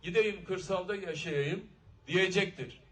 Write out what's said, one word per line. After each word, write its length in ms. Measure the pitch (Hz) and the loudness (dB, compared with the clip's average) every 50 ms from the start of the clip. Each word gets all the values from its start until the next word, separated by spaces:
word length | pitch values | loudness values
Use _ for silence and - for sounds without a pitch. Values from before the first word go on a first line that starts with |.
Gideyim 440 | - 180 175 220 214 214 202 196 180 - | -6 2 4 4 4 4 2 -4 -4 -4
kırsalda 480 | 185 180 180 - 190 185 180 185 208 | -4 -4 0 0 -2 -2 0 -2 -4
yaşayayım 680 | 196 190 175 160 147 147 170 151 143 139 147 170 196 - - - - _ - - - - - | -4 -4 -6 -6 -4 -4 -2 0 0 0 0 -2 -4 -6 -12 -20 -20 _ -20 -20 -20 -10 0
diyecektir. 720 | 165 180 190 185 180 202 196 - - - 131 - - - - - | 2 4 4 4 4 2 2 2 -2 -8 -10 -10 -10 -16 -20 -20